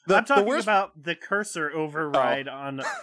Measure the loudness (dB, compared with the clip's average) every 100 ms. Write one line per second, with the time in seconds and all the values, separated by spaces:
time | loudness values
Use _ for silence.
0 | 2 2 6 4 4 0 2 2 2 -6
1 | -8 -8 -4 -4 -4 -6 -4 -4 -6 -4
2 | -2 0 2 0 -4 -8 -8 -6 -6 -8